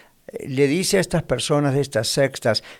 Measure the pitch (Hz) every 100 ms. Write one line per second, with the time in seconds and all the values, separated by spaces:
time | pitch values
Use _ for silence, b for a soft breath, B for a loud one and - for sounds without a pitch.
0 | B _ - - - 131 139 165 180 196
1 | - 165 - 127 - 147 143 139 131 110
2 | 117 147 135 - 120 107 B B